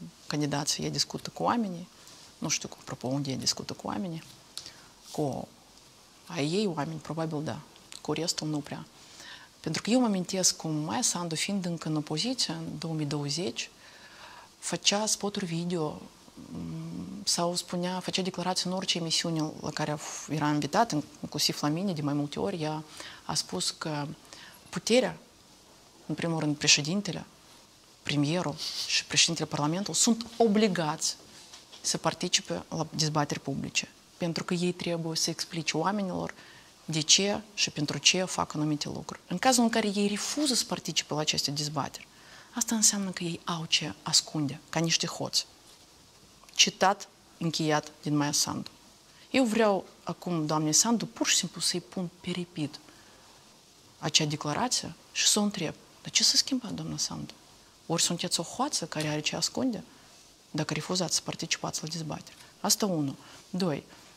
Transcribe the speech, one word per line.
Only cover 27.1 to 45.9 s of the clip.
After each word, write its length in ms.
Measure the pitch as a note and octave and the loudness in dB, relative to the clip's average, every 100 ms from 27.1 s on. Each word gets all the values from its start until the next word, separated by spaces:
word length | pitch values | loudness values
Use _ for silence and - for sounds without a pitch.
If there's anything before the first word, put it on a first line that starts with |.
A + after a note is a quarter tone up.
| E2 - - - - - - - - | -6 -8 -18 -20 -20 -20 -20 -20 -12
premierul 520 | - D3 C#3+ F3+ D#3 D#3 - - - | -2 2 2 2 0 -4 -6 -4 0
și 180 | - | -2
președintele 440 | - D3+ - E3 D#3 | 2 4 4 2 -2
Parlamentului 520 | D3 D3 F3 G3+ E3 | 2 2 0 0 4
sunt 260 | A#3+ A3+ - - | 6 4 2 4
obligați 800 | A#3 G#3 A3 F3 D3+ D#3+ - - - - - - - - | 6 8 6 4 0 2 0 -2 -12 -20 -20 -20 -20 -6
să 160 | - - | -2 2
participe 640 | E3 D#3+ F3+ - - F3 - | 0 0 2 2 0 -6 -4
la 180 | E3 D#3+ | -4 -4
dezbateri 460 | - D#3 D3+ D3 D#3 | 0 2 2 2 0
publice, 480 | - C#3+ - - - - - - | -2 -4 0 -2 -2 -12 -18 -4
pentru 280 | E3+ D#3+ | -2 -2
că 100 | - | -2
ei 180 | F3 F3+ | 2 2
trebuie 440 | F3 F3 E3+ E3 D#3+ | 0 -2 -2 -2 0
să 140 | - | 0
explice 460 | D#3+ - E3 D3+ D#3 | -2 -4 -4 -2 0
oamenilor 580 | F3 G#3 F#3 F3 E3 - - - - - | 2 0 0 -2 -4 -8 -16 -20 -20 -16
de 160 | - D#3 | -4 0
ce 400 | D3+ - G3 G#3+ - | 6 6 6 0 -4
și 160 | - - | -2 -2
pentru 280 | - D3 D3 | 0 -2 4
ce 260 | - F#3 | 4 4
fac 300 | F3+ - E3+ | 2 0 0
anumite 340 | D#3 D3+ D3 D3 | 0 0 0 -2
lucruri. 320 | C3+ - - - | -6 -8 -12 -6
În 100 | F3+ | 2
cazul 240 | C4 B3 | 6 6
în 60 | A#3 | 6
care 180 | A#3 G#3 | 4 2
ei 120 | G3 G3+ | 4 2
refuză 480 | G3+ - D4 D4+ | 2 -2 0 2
să 100 | A3+ | 2
participe 500 | - F3 - D#3 - | 0 -4 0 -2 0
la 60 | D3+ | -2
aceste 300 | D3+ - - | 0 0 0
dezbateri, 560 | C#3+ D3 D3+ - - - - - - - | -2 -2 -2 -4 -6 -18 -20 -20 -20 -10
asta 200 | A#3+ - | -4 0
înseamnă 360 | A3+ G#3 G3+ F#3+ | 4 4 4 -4
că 140 | F3+ | -4
ei 160 | F3 E3+ | -4 -4
au 200 | - E3+ | -4 -4
ce 300 | E3 - D3+ - | 0 0 0 -6
ascunde, 580 | - - - D#3+ C#3 D3 - | 0 0 2 -2 -2 -4 -4
ca 120 | D#3+ | 0
niște 260 | E3 E3 F3 | 2 2 -2
hoți. 400 | - - - - - - - - | -4 -2 -2 -4 -14 -20 -20 -20